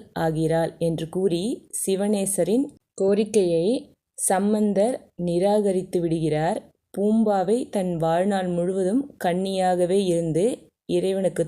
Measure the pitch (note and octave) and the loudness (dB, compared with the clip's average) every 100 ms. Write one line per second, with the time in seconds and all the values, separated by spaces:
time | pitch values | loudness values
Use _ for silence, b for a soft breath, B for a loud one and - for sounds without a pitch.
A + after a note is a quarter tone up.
0 | - E3+ E3 D#3+ D#3+ E3 E3 - E3+ D#3+ | -4 -4 -2 0 0 0 0 -2 -2 -2
1 | D#3+ F#3 F#3+ E3+ G#3+ E4+ - - - F#3+ | -4 -2 -2 -2 -4 -6 -10 -8 -4 -2
2 | G3+ G3+ F#3+ F#3+ E3+ A#3 D4 - _ - | 0 0 -2 -2 0 0 -2 -8 _ -2
3 | G3 G3+ G#3+ G#3+ F3 E3 F3+ C4+ - _ | 0 2 2 2 2 2 2 -2 -4 _
4 | _ - - F#3+ G3+ G#3+ G#3+ F#3+ A3 C4 | _ -6 0 2 2 2 2 2 0 -2
5 | - - F3 F3 G3 G#3 G3+ F#3 F#3 F3+ | -10 -6 -2 0 2 2 2 0 -2 -2
6 | E3 E3 D#3 D3+ E3 A3 - _ _ - | 0 0 0 0 -2 -4 -8 _ _ -2
7 | G#3 A3 G#3+ G3 F3+ A#3+ - G#3 F#3 E3+ | 0 2 2 2 2 0 0 -4 -2 0
8 | D#3+ E3 G3 G3 F3+ F3 F3 F#3+ F#3 B3 | 0 2 0 0 -2 -2 -2 0 0 0
9 | C#4 - F3+ F3 G3 F#3+ F#3 F3+ F3 G3 | -4 -4 -2 -2 -2 0 0 2 2 2
10 | F#3+ E3+ E3+ D#3 A3 D4 - _ - F3 | 2 0 0 0 0 -2 -14 _ -4 -2
11 | F#3 G3 F#3 D#3+ | 0 0 -2 -2